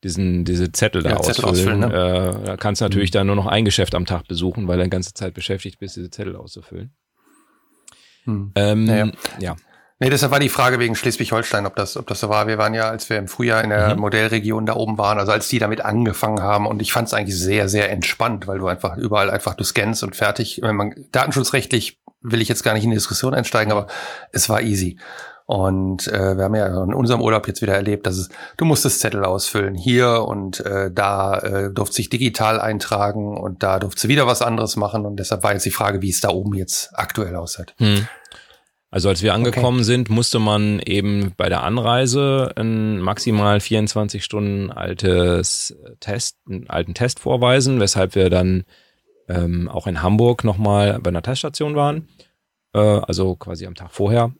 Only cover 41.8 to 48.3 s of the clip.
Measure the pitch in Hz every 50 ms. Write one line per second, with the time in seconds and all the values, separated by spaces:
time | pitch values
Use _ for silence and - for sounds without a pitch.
41.8 | 117 113 117 123 135 123 120 139 139 139 135 135 131 - - - 113 113 113 110
42.8 | 110 110 107 95 90 92 104 - - 120 110 107 104 104 104 101 - - 110 110
43.8 | 107 104 - 107 107 104 - 107 - - - 104 104 101 101 98 98 92 - -
44.8 | - 90 90 - - 95 90 90 90 90 87 87 90 - - - - - - -
45.8 | 76 - 58 _ - - 104 117 - - - _ _ - 95 92 - - - 82
46.8 | 85 85 87 - 120 127 - - - - 131 123 120 123 127 135 131 131 135 123
47.8 | 101 98 - 98 95 92 - 101 92 92